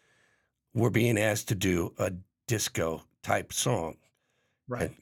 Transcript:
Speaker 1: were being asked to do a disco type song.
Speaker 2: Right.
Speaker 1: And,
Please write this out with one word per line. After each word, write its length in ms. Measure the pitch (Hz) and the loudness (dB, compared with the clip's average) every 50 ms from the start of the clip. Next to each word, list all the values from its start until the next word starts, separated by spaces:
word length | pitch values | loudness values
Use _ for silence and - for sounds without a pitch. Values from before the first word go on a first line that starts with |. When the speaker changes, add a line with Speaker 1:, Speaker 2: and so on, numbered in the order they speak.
| _ _ _ _ _ _ _ _ _ _ _ _ _ _ - | _ _ _ _ _ _ _ _ _ _ _ _ _ _ -2
Speaker 1:
were 180 | 117 113 120 | 0 2 2
being 280 | - 113 117 120 117 104 | 4 4 4 4 4 4
asked 300 | 107 107 104 104 - - | 2 2 0 0 -2 -2
to 60 | 110 | -2
do 380 | 90 101 95 90 85 90 - - - | 0 2 2 2 2 0 -2 -4 -4
a 140 | 104 92 90 90 - _ _ _ _ | -4 -4 -4 -6 -12 _ _ _ _
disco 560 | - 117 104 - - - - 85 82 80 - - _ _ _ - | -4 -2 -2 -2 -2 -2 -2 -2 -2 -2 -4 -8 _ _ _ -2
type 300 | - 107 101 85 - - | 0 0 0 0 -4 -6
song. 440 | - - 135 123 92 80 78 78 - _ _ _ _ _ _ _ _ _ _ _ _ _ | -2 0 0 0 0 -2 -4 -8 -12 _ _ _ _ _ _ _ _ _ _ _ _ _
Speaker 2:
Right. 220 | - 123 120 82 - | -10 -6 -4 -4 -4
Speaker 1:
And, 80 | - - | -4 -8